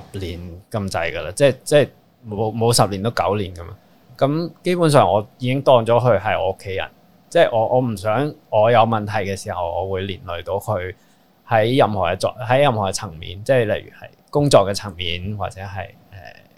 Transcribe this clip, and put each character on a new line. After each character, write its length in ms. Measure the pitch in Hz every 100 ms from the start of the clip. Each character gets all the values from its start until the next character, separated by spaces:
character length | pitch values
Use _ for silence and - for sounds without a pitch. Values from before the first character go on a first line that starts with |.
| - 98
年 200 | 92 87 87 85 -
咁 180 | 107 98
滯 240 | 90 82
㗎 140 | 82 78
喇， 40 |
即 120 | 92 139
係， 100 | 127
即 120 | - 147
係 120 | 139 - _ _ 113
冇， 280 | 104 110 113
冇 180 | 113 120
十 120 | 110
年 160 | 98
都 80 | 110
九 240 | 113 87 104
年 160 | 92 87
噉 60 |
樣。 60 | 85 98 _ _ _ -
噉 340 | 139 151 170 -
基 120 | 175 180
本 140 | 165
上 180 | 139 98
我 180 | 98 107 -
已 80 | 127
經 160 | 131
當 240 | - 127 113
咗 80 | 117
佢 200 | 123 101
係 200 | 104 87
我 100 | 90
屋 40 | 95
企 140 | 101 92
人， 140 | 78 _ _ _ _
即 100 | 170
係 100 | 165
我， 160 | 117 110
我 140 | 127
唔 140 | 127 104
想 360 | 107 110 147 - _
我 220 | 110 110
有 80 | 120
問 260 | 113 110 104
題 60 | 107 98
嘅 60 | 98
時 160 | 107
候， 120 | 90 85 85
我 80 | 95
會 100 | 95
連 160 | 98 87 87
累 160 | 85
到 100 | 85
佢 400 | 98 - 104 90 92 _ _ _ _ -
喺 300 | 117 110 135
任 140 | 110
何 160 | 101 87
嘅 60 | 95
作-， 160 | 101 - 92
喺 120 | 131
任 140 | 143
何 140 | 110 98
嘅 20 |
層 200 | 95 107 80
面， 260 | 85 90
即 80 | 107
係 140 | 131 110
例 200 | 90 50
如 60 |
係 180 | - - _ _
工 200 | 147 147
作 120 | 131 98
嘅 40 |
層 200 | 101 104 85
面， 400 | 90 85 95 104
或 120 | 90
者 100 | 92
係， 280 | 98 98 90 - _ 101 57 - _